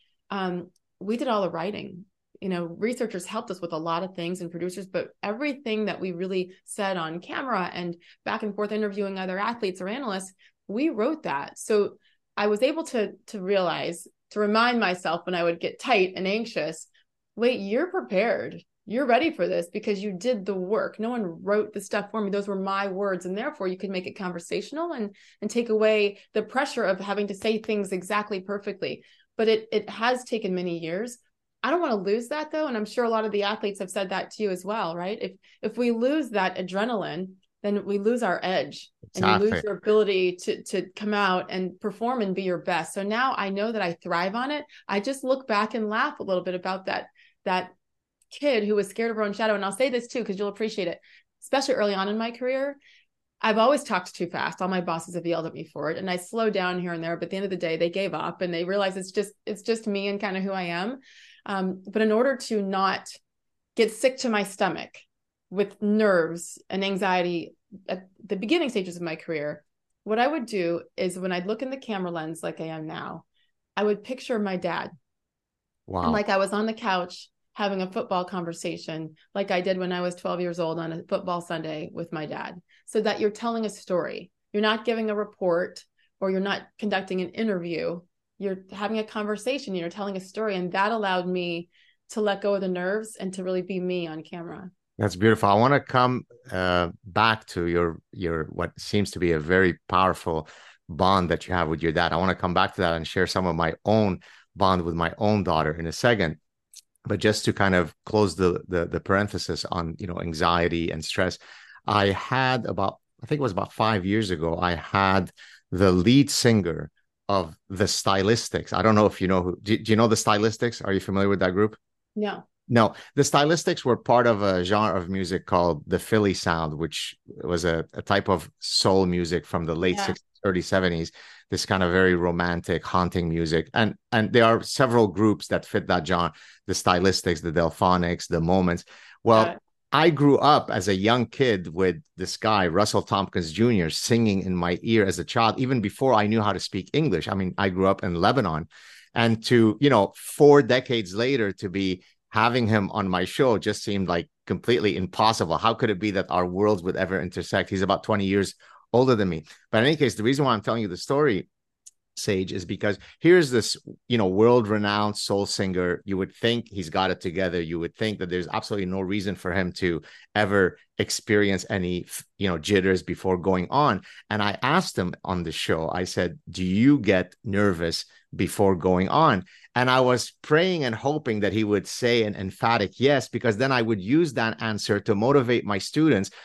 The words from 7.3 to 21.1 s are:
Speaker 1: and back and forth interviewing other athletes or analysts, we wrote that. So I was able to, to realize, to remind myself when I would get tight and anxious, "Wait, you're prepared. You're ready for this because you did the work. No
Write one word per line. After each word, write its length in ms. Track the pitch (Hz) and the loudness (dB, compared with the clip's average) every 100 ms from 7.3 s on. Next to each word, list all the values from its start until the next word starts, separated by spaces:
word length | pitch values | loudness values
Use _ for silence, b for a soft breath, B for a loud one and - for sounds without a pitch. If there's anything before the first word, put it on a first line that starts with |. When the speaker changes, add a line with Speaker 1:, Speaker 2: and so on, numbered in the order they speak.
| 302 269 214 175 | -8 -4 -4 -4
Speaker 1:
and 240 | - 175 170 b b | -6 -8 -10 b b
back 180 | - 214 | -6 -4
and 120 | 214 | -4
forth 180 | 202 208 | -6 -4
interviewing 460 | 214 214 196 196 190 | -2 -4 -4 -6 -6
other 200 | 190 185 | -6 -4
athletes 420 | 214 233 196 185 | -4 -4 -6 -6
or 80 | 185 | -8
analysts, 440 | 233 262 190 190 - b b - | -6 -6 -6 -8 -18 b b -8
we 220 | 202 311 | -2 -2
wrote 320 | 226 233 311 | 0 -2 -2
that. 360 | - 139 - - | -6 -6 -8 -10
So 360 | - 214 202 - _ _ _ - | 0 2 2 -4 _ _ _ -2
I 120 | 208 | 0
was 140 | 208 | 2
able 220 | 262 311 | 0 0
to, 280 | 320 247 196 - - | -4 -4 -4 -6 -16
to 120 | 214 | -8
realize, 680 | 185 202 175 151 143 175 - _ _ | 0 0 0 -2 -6 -8 -14 _ _
to 80 | - | -2
remind 400 | 208 214 240 240 | 0 2 2 2
myself 440 | 196 180 185 170 | 0 -2 -2 -4
when 120 | - 180 | -4 -2
I 80 | |
would 160 | 170 170 | 0 -2
get 200 | 175 - | -4 -6
tight 340 | 254 233 185 185 | 0 2 2 -2
and 100 | 180 | -4
anxious, 640 | 208 233 175 156 170 - _ _ _ _ - | -4 -4 -6 -6 -8 -16 _ _ _ _ -2
"Wait, 240 | 233 233 | 0 0
you're 260 | 196 226 359 | -2 -2 -2
prepared. 760 | 370 240 190 226 - 123 - - _ | -4 -2 0 0 0 -4 -12 -20 _
You're 220 | - 226 269 | -8 -2 2
ready 240 | 233 320 | 2 2
for 180 | 320 180 | -2 -2
this 200 | 175 175 | -2 -4
because 300 | 214 214 202 | -6 -4 -4
you 100 | 208 | -6
did 320 | 185 220 240 | -4 -2 -2
the 100 | 185 | -4
work. 460 | 190 180 220 - - | -6 -2 -2 -4 -6
No 100 | 220 | -6